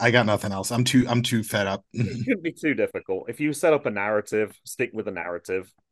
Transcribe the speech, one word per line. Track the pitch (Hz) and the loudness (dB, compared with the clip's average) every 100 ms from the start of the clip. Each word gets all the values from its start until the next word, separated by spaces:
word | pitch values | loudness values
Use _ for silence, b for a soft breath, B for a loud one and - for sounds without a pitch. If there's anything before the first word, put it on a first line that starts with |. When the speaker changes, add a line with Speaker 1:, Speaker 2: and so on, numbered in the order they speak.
Speaker 1:
I | 117 | 4
got | 123 110 | 6 6
nothing | 101 104 | 2 0
else. | 95 95 | -4 -2
I'm | 120 | 0
too, | 123 127 123 | 4 4 4
I'm | 120 | 2
too | 123 117 | 0 -2
fed | 107 110 98 | 0 0 0
up. | 98 - | -2 -6
<laughs> | |
Speaker 2:
It | - - 123 170 | -4 -4 -2 -2
shouldn't | 208 | -2
be | 165 | -4
too | - 156 | -4 -2
difficult. | 117 101 92 - 95 - | 0 0 -2 -6 -6 -6
If | 113 | -4
you | 151 | -4
set | 143 170 | 0 2
up | 147 123 | 2 0
a | |
narrative, | 101 104 107 - 107 104 - - | -4 0 -2 0 -2 -2 -6 -12
stick | - 123 | -6 -4
with | 110 101 | -4 -8
the | |
narrative, | 90 87 87 - 95 92 _ _ | -8 -8 -8 -6 -6 -6 _ _